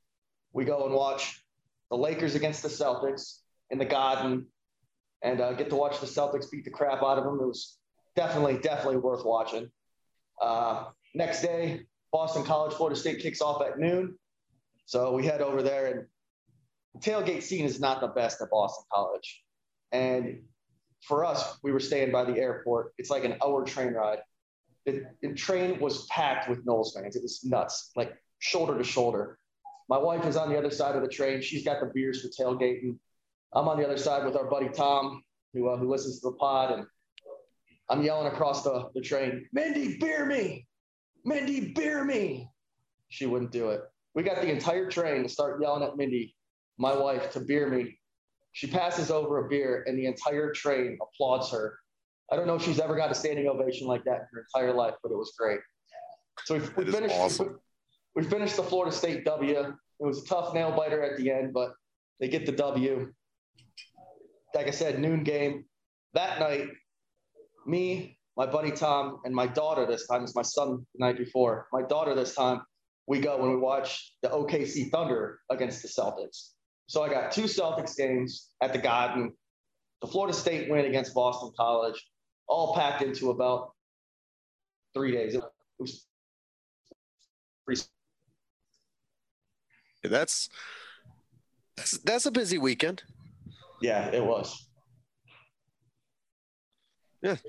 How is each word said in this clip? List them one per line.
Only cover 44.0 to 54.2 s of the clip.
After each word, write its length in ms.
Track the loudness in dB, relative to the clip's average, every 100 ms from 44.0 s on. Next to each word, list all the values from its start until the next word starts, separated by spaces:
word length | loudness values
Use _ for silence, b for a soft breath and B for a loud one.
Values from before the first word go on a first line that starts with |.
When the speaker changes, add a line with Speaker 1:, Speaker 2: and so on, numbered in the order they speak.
| _ -2
Speaker 1:
We 80 |
got 180 | 0 0
the 80 | 0
entire 400 | 2 2 0 0
train 340 | 0 0 0
to 40 | 0
start 340 | 0 -2 0
yelling 220 | 0 2
at 140 | -2 -2
Mindy, 360 | -2 -2 -4 _ _ _ _ -2
my 180 | 0 2
wife, 340 | 2 0 -2
to 100 | -4
beer 260 | 0 2 2
me. 320 | 0 -2 -8 _ _ _ _ _ -10
She 120 | -2
passes 420 | 0 2 0 0
over 340 | 0 2 -2
a 60 | 0
beer, 340 | 0 2 0 -2
and 100 | -2
the 80 | -2
entire 460 | -2 -2 0 0
train 460 | 0 0 2 0 -4
applauds 480 | -10 -2 2 2 0
her. 280 | -2 -4 -8 _ _ _ _ -2
I 40 | 0
don't 100 | 2
know 80 |
if 80 | 0
she's 180 | 2 2
ever 160 | 2 2
got 140 | 2
a 60 | 0
standing 320 | 0 0 2
ovation 400 | 2 0 0 -2
like 160 | 0
that 160 | 0 -2